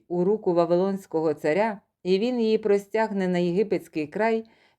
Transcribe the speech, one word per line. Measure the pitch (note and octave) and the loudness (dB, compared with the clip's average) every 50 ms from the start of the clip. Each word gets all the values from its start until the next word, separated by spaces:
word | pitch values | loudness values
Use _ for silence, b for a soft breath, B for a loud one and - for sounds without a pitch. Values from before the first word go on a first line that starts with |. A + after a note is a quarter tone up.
| _ - | _ -6
у | F3 F3 F3+ | -2 0 0
руку | F#3+ G#3+ G#3+ G#3 F#3 E3+ | 0 0 0 0 0 2
вавилонського | E3+ E3+ E3 F3 F3 F#3+ G3 G3 F#3+ - - - D#3+ D#3+ D#3+ D3 | 2 2 4 2 2 2 0 -2 -4 -6 -6 -4 -2 0 -2 -2
царя, | D3+ - D3+ D#3 F#3+ G#3+ A3+ G3+ - - _ _ _ | 0 0 0 2 2 0 -2 -4 -8 -14 _ _ _
і | - F3+ F#3+ F#3+ | -2 0 0 0
він | A3 B3 B3+ A#3+ | 0 0 0 0
її | A3+ A3 A3 G#3+ | 0 2 0 2
простягне | G#3+ G#3+ G3+ G3+ G3+ - - A3 A3 G#3 G3+ G3 F#3 F3+ | 2 2 0 0 0 -2 -2 -2 -2 0 -2 -2 0 0
на | F3+ F3 | 0 0
єгипетський | F3 F3 E3+ F#3+ A3 G#3 G3 D#3+ E3 - - D#3+ D3+ | 0 0 0 0 0 0 -2 -4 -4 -6 -6 -6 -6
край, | D3 - G3 G#3+ A3+ A3+ A3+ A3+ b b b b b b | -6 -4 -2 -2 0 -2 -2 -4 b b b b b b